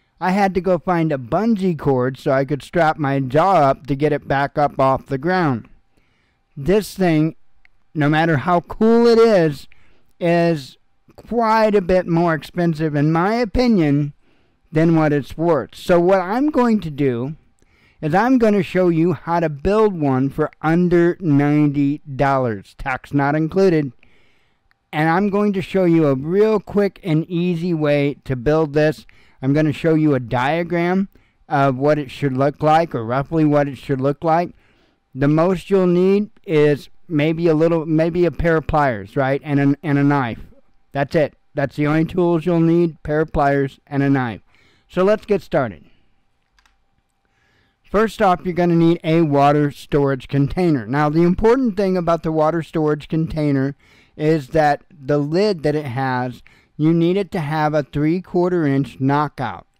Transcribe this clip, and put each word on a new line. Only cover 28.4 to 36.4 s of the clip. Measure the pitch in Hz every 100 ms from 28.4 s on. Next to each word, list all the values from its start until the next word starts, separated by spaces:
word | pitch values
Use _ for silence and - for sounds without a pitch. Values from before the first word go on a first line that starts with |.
| 117 156 156
this. | 147 156 147 - - _ _
I'm | 131
gonna | 147 156
show | 135 165 160
you | 156
a | 131
diagram | 117 123 135 165 170 170 175 190 196 _ _ _ -
of | 147 139 127
what | 143 151
it | 131
should | - 139 131
look | 139 143
like, | 151 160 170
or | 127
roughly | 113 127 139 165 156
what | 147 143
it | 127
should | - 135
look | 135 147
like. | 165 160 180 - _ _ _ _ _ 131
The | 139
most | 156 175 180 -
you'll | 196 185
need | 175 185 202 208 -